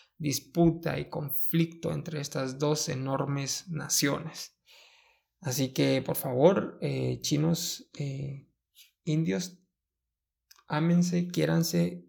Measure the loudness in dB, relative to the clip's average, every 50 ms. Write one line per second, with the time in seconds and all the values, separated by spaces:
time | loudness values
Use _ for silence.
0 | -20 _ _ -6 -2 -2 -2 -2 -4 -2 2 4 6 6 4 4 0 -4 -2 -4
1 | -4 -6 -6 -6 -6 -6 -6 -6 -4 -2 0 0 0 0 -2 -6 -6 -4 -4 -4
2 | -6 -6 -6 -6 -6 -6 -4 -4 -4 -4 -4 -2 0 0 0 0 0 -2 -4 -4
3 | -4 -2 -2 -2 -2 -2 -2 -2 -2 -4 -6 -6 -6 -8 -8 -8 -4 -2 0 2
4 | 2 2 0 -2 -4 -8 -12 -12 -14 -14 _ _ _ _ -20 -20 -20 -20 _ _
5 | _ _ _ _ _ _ _ _ -6 -4 -2 -2 -2 -2 0 2 2 4 2 2
6 | 0 -2 -4 -4 -2 -2 4 6 6 6 6 6 2 -2 -4 -6 -4 -4 -2 -2
7 | -2 -2 -2 -2 -2 0 0 2 2 2 2 0 -2 -4 -8 -10 -12 -14 -10 -8
8 | -8 -6 -6 -6 -8 -8 -10 -12 -14 _ _ _ _ _ _ -20 -20 _ _ _
9 | _ 0 2 2 2 2 0 -2 -4 -6 -10 -16 _ _ _ _ _ _ _ _
10 | _ _ _ _ _ _ _ _ _ -20 -20 _ _ -4 0 2 4 4 6 6
11 | 4 4 2 0 0 0 0 0 2 2 4 2 2 2 2 2 2 0 -2 -6
12 | -12